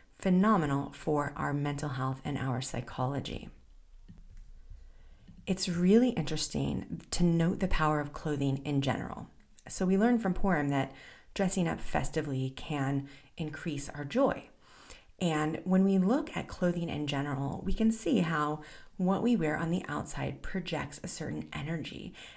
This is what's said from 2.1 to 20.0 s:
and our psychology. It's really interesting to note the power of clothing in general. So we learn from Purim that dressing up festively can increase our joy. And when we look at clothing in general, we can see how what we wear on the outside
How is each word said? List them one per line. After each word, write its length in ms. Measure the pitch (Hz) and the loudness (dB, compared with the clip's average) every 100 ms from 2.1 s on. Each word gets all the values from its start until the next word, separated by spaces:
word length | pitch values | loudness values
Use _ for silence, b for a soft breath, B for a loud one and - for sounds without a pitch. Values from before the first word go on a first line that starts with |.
| 131 147 | -4 -4
and 120 | 143 | -4
our 240 | 131 123 | -2 -2
psychology. 880 | - 117 123 - 127 139 131 - - - - - - - - - - - - - b b b b b b b - - | -4 -6 -6 -4 -2 -2 -6 -8 -10 -18 -20 -20 -20 -20 -20 -20 -18 -18 -18 -18 b b b b b b b -8 -4
It's 240 | 185 - | -2 0
really 400 | 170 180 220 254 | 4 8 8 6
interesting 920 | - 143 156 - 147 139 - - 160 - | 2 0 -2 -2 -2 -2 -2 -6 -10 -4
to 120 | - | 2
note 360 | 175 165 165 - | 4 4 2 0
the 80 | 185 | 2
power 320 | - 156 151 | 2 4 2
of 140 | 147 | -2
clothing 480 | - 156 143 139 135 147 | -6 -4 0 0 0 0
in 160 | 143 | 0
general. 460 | 135 110 - - - - - - - | 2 0 -4 -8 -12 -18 -20 -18 -8
So 180 | - 185 | 0 2
we 120 | 190 | 4
learn 200 | 233 240 | 4 4
from 160 | 202 | 2
Purim 360 | 180 202 160 143 | 2 4 4 2
that 220 | 139 - B B B B - | 2 0 B B B B -2
dressing 320 | 185 190 165 | 2 2 0
up 120 | 160 | 0
festively 680 | - 151 135 160 147 131 131 131 | 0 0 0 -2 -2 -2 -4 -4
can 520 | - 147 135 139 139 B B - | -6 -2 0 -2 -4 B B -8
increase 500 | 156 143 170 139 - | -8 -6 -6 -4 -6
our 140 | 143 | -8
joy. 420 | 143 240 269 - - - B B B B B - | -2 2 2 0 -8 -20 B B B B B -2
And 420 | 175 156 151 160 | 0 2 0 -2
when 220 | 185 190 196 | 2 4 6
we 120 | 190 | 4
look 360 | 185 277 - - | 4 2 0 -6
at 120 | - | -8
clothing 420 | - 180 175 170 | -2 0 0 -2
in 180 | 147 147 | -4 -2
general, 540 | 139 143 135 139 - | -2 -2 -2 -4 -2
we 100 | 196 | 0
can 180 | - 226 | 4 4
see 280 | 226 349 226 | 2 2 2
how 420 | 165 156 151 156 B B B - | 2 0 0 -2 B B B -2
what 240 | 185 196 | 0 2
we 140 | 233 226 | 2 2
wear 220 | 156 151 | 2 0
on 120 | 165 | 0
the 140 | 180 - | -2 -2
outside 540 | 147 | -6